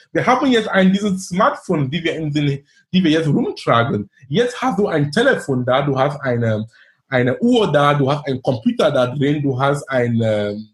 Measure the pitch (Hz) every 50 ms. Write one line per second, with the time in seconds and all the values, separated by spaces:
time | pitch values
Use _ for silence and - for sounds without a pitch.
0 | _ _ - 160 147 220 254 - 302 262 247 226 214 - 185 190 190 185 196 202
1 | 214 208 185 185 - - 175 185 233 285 285 - - - 175 151 135 127 143 170
2 | 160 160 135 156 160 147 143 151 147 143 139 143 - _ _ _ _ _ - 185
3 | 185 151 156 160 160 147 135 - 285 415 - - - 147 120 117 117 - - 104
4 | 101 - _ _ - - 143 214 247 240 - - 247 262 175 190 208 - 170 151
5 | 147 147 - 220 254 269 226 - - - 135 127 123 127 127 143 147 147 131 131
6 | 135 147 147 - 135 131 120 117 117 113 110 107 110 113 _ _ _ _ _ _
7 | _ - 131 127 123 123 123 - 226 240 254 226 202 165 143 143 143 143 147 147
8 | 135 131 151 147 - 139 131 127 - 147 127 113 - 240 233 233 190 147 135 127
9 | 123 123 135 147 135 143 151 151 139 139 127 123 139 143 143 143 - - 135 127
10 | 120 120 117 113 113 110 107 104 104 104 104 107 110 -